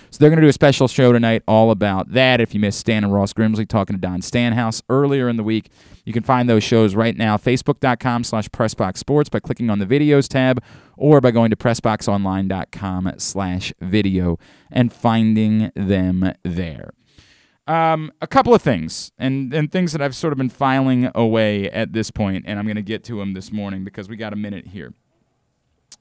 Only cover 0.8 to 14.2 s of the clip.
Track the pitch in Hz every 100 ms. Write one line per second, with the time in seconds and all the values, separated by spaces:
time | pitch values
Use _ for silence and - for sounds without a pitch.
0.8 | 127 - 123 120 117 113 - 110 113 104
1.8 | 104 95 - 120 131 123 113 107 104 -
2.8 | - 107 101 101 98 - 110 107 107 110
3.8 | 95 101 90 90 - 123 120 113 113 113
4.8 | - 131 143 139 123 117 107 110 - _
5.8 | _ - - 113 110 127 120 110 - 113
6.8 | 110 98 117 101 110 107 - 131 - 143
7.8 | 135 120 131 120 120 113 101 - 110 -
8.8 | 98 - - 143 147 110 - 123 120 101
9.8 | 95 139 147 143 135 139 131 123 - -
10.8 | _ - 143 147 123 117 117 107 123 113
11.8 | 113 107 - 101 98 95 95 95 - -
12.8 | 98 92 92 - - 95 95 90 - -
13.8 | 90 107 98 92